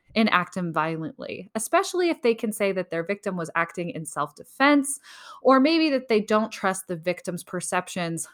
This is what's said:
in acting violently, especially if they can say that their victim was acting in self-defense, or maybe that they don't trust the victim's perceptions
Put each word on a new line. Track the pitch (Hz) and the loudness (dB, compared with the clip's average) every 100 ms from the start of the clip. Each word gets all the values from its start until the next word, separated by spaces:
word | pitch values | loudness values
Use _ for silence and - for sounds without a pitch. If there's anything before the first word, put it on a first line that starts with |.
| _ | _
in | 214 220 | 0 2
acting | 180 175 190 175 | 2 0 -4 -4
violently, | 160 160 160 160 - - - 185 220 | -2 -2 -4 -8 -10 -12 -10 -8 -8
especially | - 339 381 359 349 | 0 0 0 0 0
if | 311 | 2
they | 240 226 | 0 0
can | 226 | -2
say | 208 202 | -2 0
that | 185 180 | 0 -4
their | 165 | -4
victim | 170 202 202 185 | -4 -4 -4 -6
was | 160 165 | -4 -2
acting | 170 - 175 | -2 -4 -6
in | - 156 | -8 -8
self-defense, | - 151 - - - 277 294 277 - - - - - | -6 -6 -8 -10 2 6 6 2 -6 -12 -20 -20 0
or | 254 262 | 4 6
maybe | 277 330 320 | 6 4 4
that | 262 262 | 0 2
they | 220 | 0
don't | 208 214 220 | 2 0 0
trust | - 196 185 - | -2 -2 -2 -6
the | 170 | -6
victim's | 165 175 - 175 | -4 -4 -6 -8
perceptions | - 180 - 185 - 190 170 165 - | -8 -8 -2 -4 -4 -6 -4 -6 -8